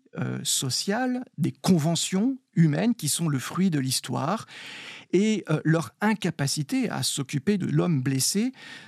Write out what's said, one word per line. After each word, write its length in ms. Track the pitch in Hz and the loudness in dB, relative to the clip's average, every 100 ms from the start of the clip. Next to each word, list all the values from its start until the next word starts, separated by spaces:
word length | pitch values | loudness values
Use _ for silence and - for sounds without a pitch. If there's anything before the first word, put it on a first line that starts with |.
| _ - | _ -6
euh, 200 | 127 127 | -4 -4
sociales, 800 | 139 - 135 - - 214 254 254 254 - | -2 -2 -2 -2 -2 -2 0 -4 -6 -2
des 140 | 143 | -2
conventions 840 | - - 175 156 165 - 185 254 262 _ | 0 4 4 4 0 0 0 0 0 _
humaines 400 | 165 165 143 226 | 2 4 4 0
qui 140 | 233 147 | 0 -2
sont 200 | - 165 | -2 0
le 100 | 135 | -2
fruit 320 | - 170 190 | -2 0 2
de 80 | 151 | 2
l'histoire, 680 | 131 - - 127 139 220 - - - - - - - | 0 -2 -2 -4 -2 -4 -6 -16 -16 -16 -16 -18 0
et, 320 | 175 220 214 - | 2 4 2 0
euh, 120 | 156 | 0
leur 300 | 156 160 - - | 2 2 0 -2
incapacité 880 | 214 208 175 - 139 - 139 262 240 | 0 0 -2 -2 -2 -2 -2 -2 -2
à 120 | 131 | -2
s'occuper 540 | 131 - 131 143 202 208 | -2 -4 -4 -2 0 0
de 100 | 139 | 0
l'homme 360 | 147 175 143 | 0 2 2
blessé 500 | 131 135 - 196 247 - - - | 0 0 0 0 -2 -4 -14 -18